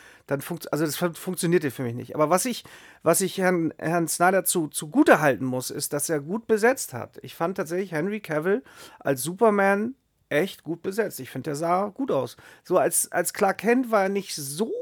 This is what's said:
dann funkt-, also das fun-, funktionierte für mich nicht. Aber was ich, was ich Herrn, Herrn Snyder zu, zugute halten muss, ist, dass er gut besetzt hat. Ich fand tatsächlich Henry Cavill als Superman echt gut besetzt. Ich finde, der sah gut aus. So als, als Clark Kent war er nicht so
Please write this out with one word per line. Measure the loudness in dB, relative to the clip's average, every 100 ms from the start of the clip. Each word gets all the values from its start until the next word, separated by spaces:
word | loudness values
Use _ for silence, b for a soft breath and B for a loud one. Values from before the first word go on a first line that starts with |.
| B B -6
dann | -6
funkt-, | -4 -10 -4
also | -2
das | -2 -2
fun-, | -4
funktionierte | -4 -8 -2 2 2 0
für | -4
mich | -6
nicht. | -6 -6
Aber | 0 2
was | 2
ich, | 0 -6 -12 B B B
was | 2 2
ich | 2 0
Herrn, | 2 2 0 -4
Herrn | -2 0 0
Snyder | 2 4 4
zu, | 2 0 -2
zugute | -6 -2 4 6 8
halten | 6 2
muss, | -2 -4 -6
ist, | -6 -4
dass | -4 -2
er | -2
gut | -2 -6 0
besetzt | 2 2 2 -4
hat. | -10 -12 -14
Ich | -16
fand | -4 -4 -2
tatsächlich | -4 -4 -4
Henry | -4 -4 -4
Cavill | -4 -2 0 0 -2 B B B
als | -2 -2
Superman | -2 2 4 4 4 2 -2 -8 _ _ -2
echt | 0 0 -4
gut | -10 -8
besetzt. | -6 -4 -4 -4
Ich | -10
finde, | -8 -6
der |
sah | -4 0 0 0
gut | -4 -2
aus. | -2 -2 -8 B B
So | 2 4
als, | 4 2 -2
als | -2 -2
Clark | 0 0 2
Kent | 2 2 4
war | 2
er | 2
nicht | 0 -4
so | -8 -8 -6 -4 -4